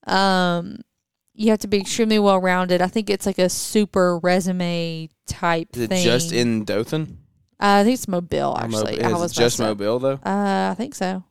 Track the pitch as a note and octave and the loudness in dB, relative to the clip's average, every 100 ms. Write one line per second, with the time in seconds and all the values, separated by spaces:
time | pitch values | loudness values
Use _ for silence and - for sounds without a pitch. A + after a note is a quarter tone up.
0 | - F#3+ G3 F#3 F3+ F3 F3+ - - _ | 0 2 2 4 2 0 -4 -12 -18 _
1 | _ _ _ - A3 G#3+ G#3 G#3 F#3+ - | _ _ _ -2 0 2 0 -2 -2 -2
2 | A3 G#3+ G3+ F#3+ F#3 F3+ F3+ F3+ F#3 A3+ | 2 4 4 4 2 0 2 2 2 -2
3 | G#3 G3 G3+ F#3+ F3+ - - A3 G#3 G3 | -2 -2 -2 0 0 0 -2 0 2 2
4 | F3+ F3 F3+ F3+ F#3 F#3 F3 E3+ E3 D#3+ | 2 2 0 0 0 -2 -2 -2 -4 -8
5 | D#3+ _ - - F3 E3 E3 - A2+ F#3 | -12 _ -14 -4 0 0 -2 -6 -2 2
6 | F3+ A#2+ E3 A#2+ A#2+ A2+ G#2 G2+ A#2+ D#3 | 2 2 0 0 0 0 -2 -4 -2 -4
7 | D#3 - _ _ _ _ G3+ G3+ G#3 B3+ | -6 -12 _ _ _ _ 2 4 4 2
8 | - F3+ F3 - C#3+ - - A2 G#2+ - | -2 -4 -2 -2 -2 -2 -4 -2 -2 -2
9 | - - F3 A#2 A#2+ A#2+ A2 G#2+ G2+ B2 | -2 0 -2 2 2 2 -2 0 -2 0
10 | C3+ C3+ F#3+ G3 G3+ F#3+ F#3+ F#3+ B3+ - | 0 -2 -2 -2 0 0 -2 -4 -8 -6
11 | F#3 F#3+ - | -4 -6 -10